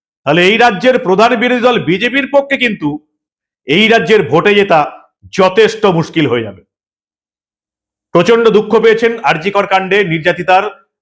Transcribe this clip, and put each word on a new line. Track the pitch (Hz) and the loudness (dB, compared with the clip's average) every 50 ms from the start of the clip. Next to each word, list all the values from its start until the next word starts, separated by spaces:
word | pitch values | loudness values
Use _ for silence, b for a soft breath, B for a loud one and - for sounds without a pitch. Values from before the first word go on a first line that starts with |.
| _ _ _ _ - | _ _ _ _ -4
তাহলে | 135 151 175 180 | -2 0 2 2
এই | 190 226 | 2 2
রাজ্যের | 214 202 180 196 170 233 254 247 233 | 2 2 2 2 0 0 0 0 0
প্রধান | 165 175 185 185 220 240 254 | 0 0 0 2 2 0 0
বিরোধী | 214 240 247 254 247 | 0 -2 -2 -2 0
দল | 220 247 240 190 135 | 0 0 0 0 -2
বিজেপির | 147 180 185 233 247 240 277 269 277 | -2 -2 -2 -2 -2 -2 -4 -4 0
পক্ষে | 277 285 277 277 277 | -2 -2 0 0 -4
কিন্তু | 262 247 226 208 156 160 147 143 - _ _ _ _ _ _ _ _ _ _ _ _ - | -2 -2 -4 -4 -4 -6 -6 -6 -8 _ _ _ _ _ _ _ _ _ _ _ _ -4
এই | - 147 196 214 | -2 0 2 2
রাজ্যের | 214 226 220 170 156 - 208 156 110 | 4 2 2 2 2 2 2 2 2
ভোটে | 139 170 170 208 208 | 0 0 2 2 2
জেতা | 202 196 196 170 156 143 - - - _ _ _ _ _ 95 - | 2 2 2 2 0 0 -2 -6 -18 _ _ _ _ _ -10 -2
যথেষ্ট | 185 185 185 185 226 220 226 - - 220 | 0 0 0 2 2 2 0 0 0 -2
মুশকিল | 196 175 165 151 - - 165 147 | 0 0 0 -4 -4 -2 -2 -2
হয়ে | 123 117 120 110 | 0 -2 -4 -4
যাবে। | 104 95 95 _ _ _ _ _ _ _ _ _ _ _ _ _ _ _ _ _ _ _ _ _ _ _ _ _ _ _ _ _ _ | -8 -12 -18 _ _ _ _ _ _ _ _ _ _ _ _ _ _ _ _ _ _ _ _ _ _ _ _ _ _ _ _ _ _
প্রচন্ড | - 170 170 208 233 233 233 226 | -2 0 2 2 2 2 2 2
দুঃখ | 180 214 208 - 226 220 | 2 2 0 2 0 2
পেয়েছেন | 220 226 220 220 233 233 233 - | 2 2 2 2 0 -2 -4 -2
আরজি | - 143 160 156 160 202 | -2 -2 -2 -2 -4 -4
কর | 196 202 196 | -2 -2 -2
কাণ্ডে | 196 196 190 190 185 190 208 202 | 0 -2 -2 0 0 -2 -2 0
নির্যাতিতার | 170 160 165 147 175 175 175 170 185 185 190 208 208 - _ _ _ _ _ | -2 -4 -2 -2 -4 -4 -2 -2 0 0 0 0 -2 -10 _ _ _ _ _